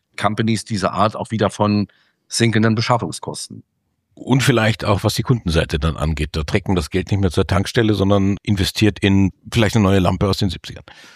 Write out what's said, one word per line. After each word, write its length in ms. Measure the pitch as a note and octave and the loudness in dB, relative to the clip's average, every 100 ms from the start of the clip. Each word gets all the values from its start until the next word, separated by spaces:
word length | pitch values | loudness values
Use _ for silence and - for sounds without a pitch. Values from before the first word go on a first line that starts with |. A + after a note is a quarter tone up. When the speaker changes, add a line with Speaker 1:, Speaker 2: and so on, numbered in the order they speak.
| _ - | _ -4
Speaker 1:
Companies 460 | - G#2+ A2+ G#2+ | -4 0 -2 -2
dieser 280 | - G#2 F#2 | -4 -4 -2
Art 220 | F2+ A2 | 0 -2
auch 160 | - - | -2 -6
wieder 180 | G#2+ G#2 | -2 -2
von 380 | - G#2 G#2 G2 _ _ _ _ | 0 0 0 -2 _ _ _ _
sinkenden 480 | - A#2+ G#2+ A2+ | -2 0 2 2
Beschaffungskosten. 880 | A2 A2+ A#2+ F2 - - D2 - A2 - _ _ _ _ | 2 0 0 -2 -8 -10 -12 -14 -16 -20 _ _ _ _
Speaker 2:
Und 280 | - - B2+ | -16 -2 2
vielleicht 420 | B2 A#2 G#2+ G#2 | 4 2 2 0
auch, 200 | G#2+ G2 | 0 0
was 100 | G#2 | 0
die 80 | - | -2
Kundenseite 560 | - A#2+ F2+ D#2+ D2+ D2+ | 0 0 2 0 0 -2
dann 180 | D#2+ - | -2 -2
angeht. 340 | D#2+ D2+ D2+ | -2 -2 -4
Da 100 | E2+ | -4
trägt 240 | D2+ G#2 G2 | -2 -2 0
man 80 | |
das 160 | F2+ D#2 | -2 -2
Geld 220 | F#2 F2+ | -4 -2
nicht 80 | G2+ | 0
mehr 100 | F#2+ | 0
zur 160 | - F#2 | 0 0
Tankstelle, 480 | F#2+ G2 - A2 | 0 0 0 0
sondern 420 | G2+ G2 G2+ G2 G2+ | 2 2 2 2 -2
investiert 560 | - G2 F#2 - G#2 - | -2 0 0 2 0 2
in 320 | G2+ G2 G2 - - | 2 4 2 0 -4
vielleicht 240 | A#2+ G#2 A2+ | 0 2 4
eine 80 | |
neue 160 | F#2+ G2 | 4 4
Lampe 280 | F2 F#2+ G2+ | 2 2 0
aus 100 | F#2+ | 0
den 120 | G2+ | -2
siebzigern. 340 | E2+ - - - - - | -4 -12 -18 -20 -20 -20